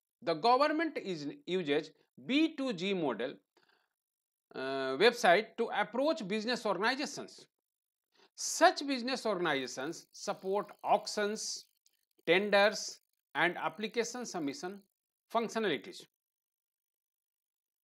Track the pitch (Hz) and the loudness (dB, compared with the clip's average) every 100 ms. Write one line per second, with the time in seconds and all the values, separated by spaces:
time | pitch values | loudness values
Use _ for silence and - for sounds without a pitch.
0 | _ _ 170 160 233 254 302 311 330 254 | _ _ -4 2 4 6 4 2 0 -2
1 | 190 165 143 - - 185 151 143 156 - | -6 -6 -6 -10 -4 -2 2 0 0 -12
2 | _ - 131 277 311 311 269 185 190 190 | _ -18 -2 2 2 0 -4 -2 -2 0
3 | 147 107 131 - _ _ _ _ _ _ | 0 0 -4 -6 _ _ _ _ _ _
4 | _ _ _ _ _ - 131 135 135 135 | _ _ _ _ _ -8 -4 -4 -2 4
5 | 208 - 196 175 214 - 226 190 202 240 | 4 6 6 6 4 -4 -4 -2 -2 0
6 | 294 320 190 214 214 233 220 175 226 262 | 0 0 -2 -4 -2 -2 -2 0 0 0
7 | 285 - 101 - - _ _ _ _ _ | -4 -8 -14 -18 -20 _ _ _ _ _
8 | _ _ _ - - - 330 349 277 262 | _ _ _ -10 -6 4 4 4 -2 -4
9 | 240 262 226 185 170 139 127 - 143 165 | -2 -4 -2 0 0 0 -2 -6 -8 -8
10 | - - - 185 190 202 - - 131 202 | -14 -10 -8 -6 -2 -4 -4 -8 0 0
11 | - - 208 214 - - - _ _ _ | 0 -2 -2 -2 -6 -10 -14 _ _ _
12 | _ _ - 180 208 202 202 202 - - | _ _ 2 2 4 6 4 2 -6 -12
13 | _ _ _ 143 170 175 156 151 214 233 | _ _ _ 0 0 0 -6 -4 -4 -2
14 | 226 247 233 180 143 - 180 202 - _ | -4 -4 -8 -6 -6 -6 -10 -12 -18 _
15 | _ _ _ 226 220 226 214 131 92 - | _ _ _ -2 -2 -2 0 -2 -4 -16
16 | - _ _ _ _ _ _ _ _ _ | -18 _ _ _ _ _ _ _ _ _
17 | _ _ _ _ _ _ _ _ | _ _ _ _ _ _ _ _